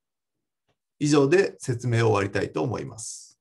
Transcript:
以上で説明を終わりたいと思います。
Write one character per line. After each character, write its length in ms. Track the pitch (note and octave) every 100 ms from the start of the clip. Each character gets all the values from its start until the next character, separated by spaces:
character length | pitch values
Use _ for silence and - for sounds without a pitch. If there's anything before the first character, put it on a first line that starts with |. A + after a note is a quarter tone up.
| _ _ _ _ _ _ _ _ _ -
以 40 | D3
上 200 | D3 C#3
で 280 | F3+ - -
説 300 | - A#2 B2
明 180 | A2+ A2+
を 60 |
終 20 |
わ 100 | G2+
り 60 | G2+
た 140 | G2+
い 100 | F2+
と 80 | D#3+
思 180 | C#3 F#2
い 60 | C#2
ま 140 | -
す。 300 | - - - _